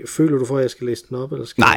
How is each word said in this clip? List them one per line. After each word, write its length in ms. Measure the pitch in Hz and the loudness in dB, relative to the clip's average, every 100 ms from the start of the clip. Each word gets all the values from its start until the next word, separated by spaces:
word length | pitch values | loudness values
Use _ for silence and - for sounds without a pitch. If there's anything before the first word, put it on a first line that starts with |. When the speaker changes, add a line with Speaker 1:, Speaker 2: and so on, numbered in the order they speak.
| - | -8
Speaker 1:
føler 300 | - 160 139 | 0 2 2
du 80 | 123 | 0
for, 120 | 139 | 0
at 40 | |
jeg 80 | 127 | 0
skal 160 | - 123 | -2 -6
læse 180 | 120 - | -6 -6
den 80 | 127 | -8
op, 140 | 135 | -8
eller 140 | 143 117 | -8 -6
skal 160 | - | 2
Speaker 2:
Nej, 80 | 123 | 4